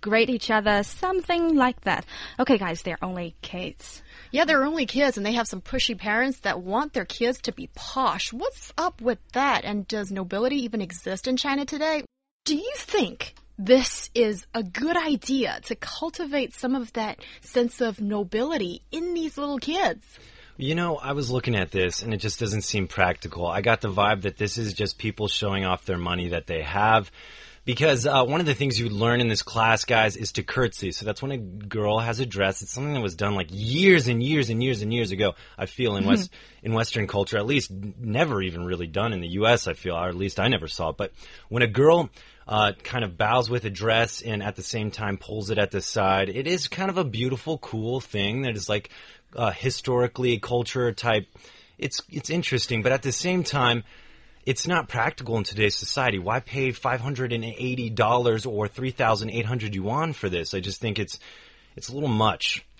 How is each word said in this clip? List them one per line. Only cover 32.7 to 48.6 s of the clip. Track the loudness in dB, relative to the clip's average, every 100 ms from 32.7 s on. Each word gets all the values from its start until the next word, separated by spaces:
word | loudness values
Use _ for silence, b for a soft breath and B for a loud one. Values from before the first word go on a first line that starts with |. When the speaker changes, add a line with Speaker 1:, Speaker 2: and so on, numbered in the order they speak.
Speaker 3:
something | -6 -4
that | -2
was | -2
done, | -2 -2 0
like, | -4
years | -4 -2 6 8 8 6
and | 2
years | 2 2 2
and | 0
years | 0 0
and | -2
years | 0 -2
ago, | 2 0 0 B B
I | -8
feel, | 0 0
in | 2 4
West-, | 4 2
Speaker 1:
Mm-hmm. | -10 -20 -10 -2
Speaker 3:
in |
Western | 0 0 -2 0
culture, | 0 0 0
at | 2
least | 0 0
n-, | -8 -10 -8
never | -2 0 2 2
even | -2 -4
really | -4 -4 -2
done | -2 -2
in | -2
the | -4
U | 2 4
S, | 4 2
I |
feel, | -4 -4
or | -2 -2
at | -2
least | -4 0
I | 0
never | 0 -4
saw | -4 -4
it. | -2
But | -6 -8 B B B
when | 0
a | 2
girl, | 6 6 6 4 B B B -4
uh, | 2 2 0
kind | -6 -4
of | -4 0
bows | 2 2 2
with | -2
a | -4
dress | -2 2 4 2 -2
and | -6 -4
at | -4 -6
the |
same | -6 -4 -4
time | -4 -6 -6
pulls | -6 -8 -2
it | 0
at | 2
the | 0
side, | -4 0 2 2 2
it | -2 -2
is | -2 -4
kind | -4 -2
of | 0
a |
beautiful, | -2 -2 -2 -2 -4 -6
cool | -4 -6 -2 -4
thing | -4 -2 -2 -2
that | -4
is, | -4